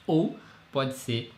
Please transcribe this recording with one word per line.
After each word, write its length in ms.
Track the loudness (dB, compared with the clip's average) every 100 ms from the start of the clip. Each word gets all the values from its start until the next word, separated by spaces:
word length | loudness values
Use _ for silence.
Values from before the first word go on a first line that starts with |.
| 2
Ou 320 | 2 2 -2 -18 -20 -6
pode 240 | -2 -2
ser 400 | -4 -2 -2 -4